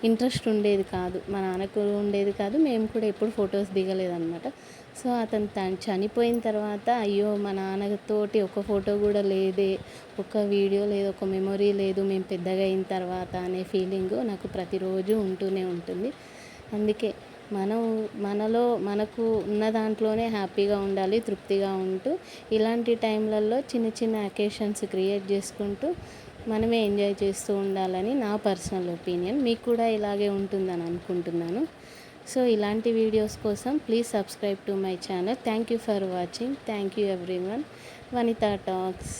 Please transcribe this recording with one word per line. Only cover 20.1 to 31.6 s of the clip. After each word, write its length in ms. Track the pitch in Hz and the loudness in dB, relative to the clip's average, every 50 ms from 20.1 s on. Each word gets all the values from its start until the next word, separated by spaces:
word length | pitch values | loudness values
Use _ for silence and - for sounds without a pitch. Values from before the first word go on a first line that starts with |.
| 214 220 233 233 | 2 2 0 0
హ్యాపీగా 500 | 226 208 196 185 - - 202 202 208 202 196 196 | 0 -2 -2 -2 2 2 4 4 4 2 2 0
ఉండాలి, 300 | 196 196 190 190 202 233 226 226 | 0 2 2 2 2 2 2 0
తృప్తిగా 460 | 202 196 - - 196 196 196 196 190 | -4 -4 0 0 2 2 2 2 0
ఉంటూ 380 | 190 190 185 190 190 - 262 311 370 - - - - - - | 0 0 0 -2 0 0 0 -2 -2 -4 -10 -18 -18 -6 0
ఇలాంటి 440 | 220 214 214 226 226 233 233 226 233 | 2 4 4 4 2 2 2 2 2
టైంలలో 640 | 226 - 220 214 214 214 214 214 214 214 214 226 262 | 2 2 2 2 2 2 2 2 2 2 4 2 2
చిన్న 280 | 285 - - 247 226 220 220 - | 0 0 0 0 0 0 0 0
చిన్న 160 | 233 220 220 214 208 196 | 0 0 2 0 -2 -4
అకేషన్స్ 560 | - - 208 208 202 - 220 208 208 - - 196 - | 0 0 0 0 0 0 -2 -2 0 -2 -4 -2 0
క్రియేట్ 380 | 190 190 190 202 202 196 190 202 | 0 2 2 2 0 0 0 0
చేసుకుంటూ 560 | 196 196 - - - 208 202 202 - - 302 349 - - - - - - - - - - 233 | 0 0 -4 -6 -6 -4 -4 -2 -2 -2 -2 -2 -4 -6 -14 -16 -16 -18 -18 -16 -12 -6 -2
మనమే 320 | 220 214 220 226 233 233 220 | 0 2 2 4 4 4 4
ఎంజాయ్ 300 | 208 202 202 202 202 202 196 202 | 4 4 4 2 2 2 2 0
చేస్తూ 320 | 196 190 - - - 208 196 196 | 0 0 -2 -2 -2 0 0 0
ఉండాలని 480 | 196 190 190 190 185 185 185 185 220 262 285 240 | 0 0 0 0 0 0 0 0 0 0 0 0
నా 60 | 208 208 214 208 214 | 0 -2 0 2 2
పర్సనల్ 420 | 196 185 - - - 185 180 175 | 0 0 -2 -4 -4 -2 -2 -2
ఒపీనియన్. 520 | 170 165 - - 180 175 180 185 233 294 277 240 | -4 -4 -2 -2 0 0 0 0 0 2 2 2
మీకు 160 | 233 226 - 240 | 2 0 2 2
కూడా 180 | 240 226 226 226 220 214 | 2 4 4 2 2 2
ఇలాగే 320 | 208 202 202 202 208 208 202 196 | 0 0 0 2 2 2 2 0
ఉంటుందని 460 | 196 190 202 196 190 185 180 170 170 170 | -2 -2 0 -2 0 0 -2 -2 -2 -2
అనుకుంటున్నాను. 720 | 175 175 170 - 185 175 175 175 170 170 165 170 175 226 | -4 -6 -4 -2 -2 -2 -2 -2 -2 -2 -2 -2 -2 -2